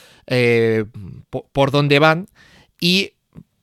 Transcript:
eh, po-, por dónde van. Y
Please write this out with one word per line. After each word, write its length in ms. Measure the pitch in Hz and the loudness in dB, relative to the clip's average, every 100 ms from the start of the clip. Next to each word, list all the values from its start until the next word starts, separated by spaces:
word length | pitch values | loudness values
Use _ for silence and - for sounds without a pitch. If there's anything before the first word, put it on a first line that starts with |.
| - _ - | -20 _ -6
eh, 580 | 127 120 117 113 110 107 110 98 - - | 0 2 2 0 -2 -4 -12 -18 -18 -14
po-, 180 | 85 - | -14 -8
por 200 | - 135 | -2 0
dónde 280 | 143 147 143 | 0 2 4
van. 280 | 156 160 196 _ _ _ _ _ | 4 2 -4 _ _ _ _ _
Y 340 | 170 185 196 - _ - - _ | -2 0 -2 -10 _ -20 -20 _